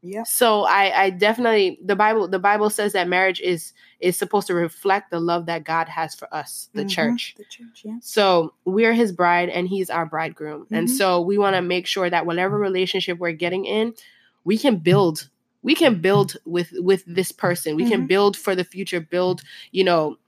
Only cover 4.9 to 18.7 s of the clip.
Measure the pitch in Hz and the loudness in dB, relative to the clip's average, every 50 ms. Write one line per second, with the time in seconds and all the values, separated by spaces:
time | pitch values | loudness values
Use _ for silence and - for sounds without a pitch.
4.9 | 190 202 202 _ - 170 170 170 170 175 170 165 170 165 151 160 160 165 165 160 | 0 0 -2 _ -6 -4 -2 -2 -2 -2 -2 -4 -8 -8 -6 -4 -4 -4 -4 -4
5.9 | - 160 165 160 - - - - - 156 147 - - - - - _ 208 202 196 | -6 -8 -8 -8 -8 -16 -16 -12 -10 -10 -10 -10 -14 -16 -16 -14 _ -8 -6 -6
6.9 | 190 180 160 - 240 240 - - - _ - _ - - 240 233 _ - _ 214 | -2 -2 -2 -2 -2 -4 -6 -10 -14 _ -20 _ -20 -20 -20 -20 _ -18 _ -14
7.9 | 220 240 - - - 220 202 190 185 175 165 160 _ _ _ 180 185 208 233 226 | -14 -14 -14 -4 0 2 4 4 4 4 2 0 _ _ _ -4 0 2 2 4
8.9 | 233 226 240 214 180 170 180 175 175 175 175 175 170 175 180 185 196 196 185 - | 4 2 2 0 0 0 2 2 4 2 0 -2 -2 -4 -4 -2 -2 -4 -4 -4
9.9 | - 165 165 160 160 156 160 160 160 - 151 151 151 147 - _ 214 - - 233 | -4 -4 -4 -4 -6 -6 -6 -6 -8 -12 -14 -12 -12 -14 -12 _ -4 -2 -2 -2
10.9 | 254 269 202 190 180 180 170 175 202 202 202 196 190 185 180 175 180 180 175 - | 0 0 2 2 2 2 0 0 2 2 2 2 2 0 0 0 -2 -2 -2 -4
11.9 | - 202 185 175 175 170 160 170 165 175 185 196 202 208 208 196 190 185 185 180 | -4 -2 -2 0 0 0 0 0 -2 0 -2 -2 0 -2 -2 -2 0 -2 -2 -2
12.9 | - 190 180 185 180 170 180 170 165 151 170 175 175 185 196 - 202 214 220 233 | -2 -4 -4 -4 -6 -4 -4 -6 -4 -4 -4 -4 -4 -4 -4 -2 -2 -2 -2 -2
13.9 | 233 - - - _ _ _ _ _ _ _ - 208 220 - 277 226 180 156 175 | -6 -12 -20 -20 _ _ _ _ _ _ _ -2 -2 2 2 2 2 2 4 4
14.9 | 180 202 196 170 156 - - _ _ _ _ _ _ _ - - 302 - 330 285 | 6 6 6 4 2 -2 -10 _ _ _ _ _ _ _ -2 -2 2 4 4 2
15.9 | 233 175 160 185 196 208 196 180 - - _ 160 170 175 175 - - - 175 180 | 2 2 2 2 4 4 4 2 -2 -14 _ -6 -4 -4 -4 -4 -6 -4 2 2
16.9 | 196 185 - - 165 180 185 - - _ - 185 175 175 - 160 151 156 240 240 | 2 2 0 -6 -4 -4 -4 -4 -6 _ -2 -2 -2 -2 -4 -4 -2 -2 0 0
17.9 | 220 190 175 147 170 196 202 202 196 - - - 190 180 180 - | 0 0 2 2 2 4 4 2 2 0 -4 -4 -2 -2 -4 -6